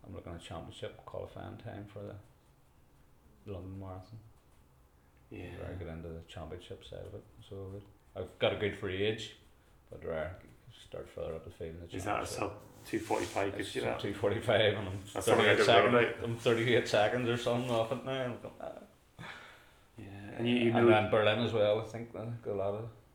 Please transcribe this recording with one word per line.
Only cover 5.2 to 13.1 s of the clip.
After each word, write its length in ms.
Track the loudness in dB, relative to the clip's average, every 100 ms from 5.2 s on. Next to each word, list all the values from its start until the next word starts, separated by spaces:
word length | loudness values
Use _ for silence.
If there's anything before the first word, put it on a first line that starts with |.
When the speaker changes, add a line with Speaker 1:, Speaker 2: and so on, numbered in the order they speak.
| _
Speaker 2:
Yeah. 140 | -14 -12 -10
Speaker 1:
Where 120 | -10
I 20 |
get 140 | -8 -8
into 200 | -10 -10
the 120 | -12 -12
championship 580 | -12 -12 -12 -14 -16 -14
side 140 | -12 -12
of 80 | -14
it. 80 | -18 -20 -16
So 60 | -12 -10 -12 -14 -20 _ -10
I've 220 | -10 0
got 140 | 0
a 40 | 2
good 200 | -2 -2
free 260 | -4 0
age, 320 | 0 0 -6 -14 -20 _ _ -20 _
but 120 | -12 -6
where 180 | -4 -4 -8
I 60 | -18 -20 -20 -20 -16
start 220 | -14 -12
further 240 | -8 -8 -8
up 80 |
the 80 | -10
field 200 | -12 -12 -10
in 60 | -10
the 60 | -8
Speaker 2:
Is 100 | -2
that 180 | -2
a 20 | -2
Speaker 1:
championship. 140 | -4
Speaker 2:
sub 140 | -6 -6 -18 -20 -6
two 140 | -6
forty-five 480 | 0